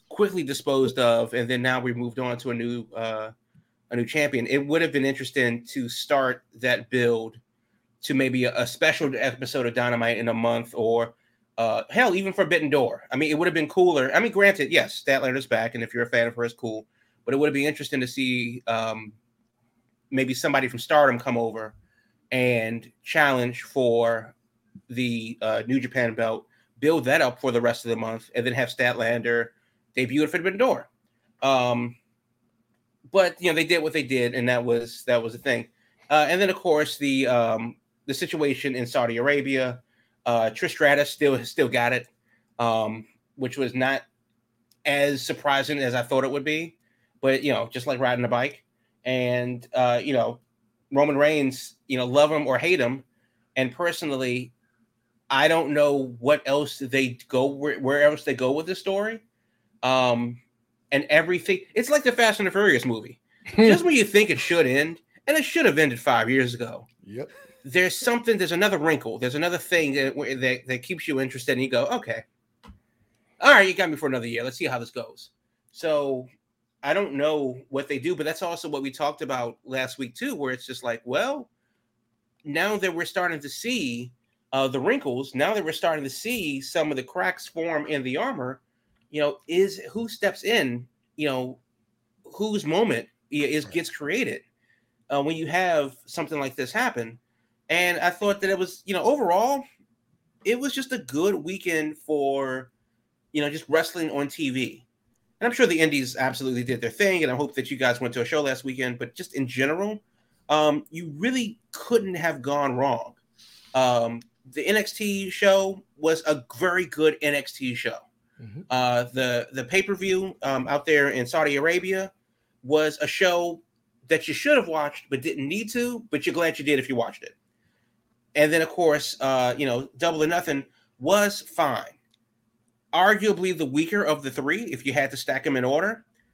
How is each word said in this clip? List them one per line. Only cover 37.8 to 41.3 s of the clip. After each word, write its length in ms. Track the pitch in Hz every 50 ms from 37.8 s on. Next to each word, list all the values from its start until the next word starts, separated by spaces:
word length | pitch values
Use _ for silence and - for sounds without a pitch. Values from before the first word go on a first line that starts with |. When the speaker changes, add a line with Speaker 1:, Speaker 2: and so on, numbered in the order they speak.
| _ _ _ _ _
Speaker 1:
the 80 | 143 131
situation 600 | - 180 - 175 156 151 143 131 131 - 139 123
in 100 | 127 120
Saudi 320 | 120 - 135 120 117 113
Arabia. 640 | 117 123 143 143 143 131 139 135 131 127 123 120 123 _ _ _ _ _ _ _ _ -
Uh, 240 | 120 117 113 113 110
Trish 200 | 110 - 185 165
Stratus 400 | - - 156 139 143 143 143 -
still, 340 | - - 147 139